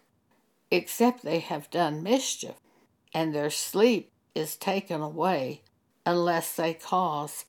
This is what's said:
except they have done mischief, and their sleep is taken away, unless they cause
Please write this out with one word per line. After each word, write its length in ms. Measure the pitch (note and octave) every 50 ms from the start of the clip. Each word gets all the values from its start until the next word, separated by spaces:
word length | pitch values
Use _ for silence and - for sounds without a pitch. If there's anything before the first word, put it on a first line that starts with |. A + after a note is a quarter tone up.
| _ _ _ _ _ _ _ _ _ _ _ _ _ _
except 540 | - F3+ F3 - - - A#3 B3 A#3+ - -
they 160 | D3 D#3+ E3
have 320 | D#3+ - E3+ D3 D3+ -
done 320 | - E3 F3 D3+ D3+ D3+ E3
mischief, 560 | G3 A#3+ C4+ C4 - - - - - - - _ _ _ _ _ _ _ _ _ _ -
and 200 | E3 E3 D#3+ D3+
their 160 | D3 D3 D3
sleep 600 | D3 - - - - F#3 G#3+ B3 A#3 F3+ - - _ _ _ _ -
is 200 | - D#3 D#3 -
taken 460 | - - G3 F#3+ G3 G3 - F3 D3+
away, 640 | D3+ D3+ D#3 E3 D#3 F#3 F3+ D3 C3 B2 D3 - _ _ _ _ _ _ _ _ -
unless 500 | F3 F3 F3 E3+ F3 E3+ E3 E3 - -
they 180 | - E3 E3 D#3+
cause 720 | E3 - - F#3+ F#3 F#3 E3+ D3+ D3 D3 D3+ - - -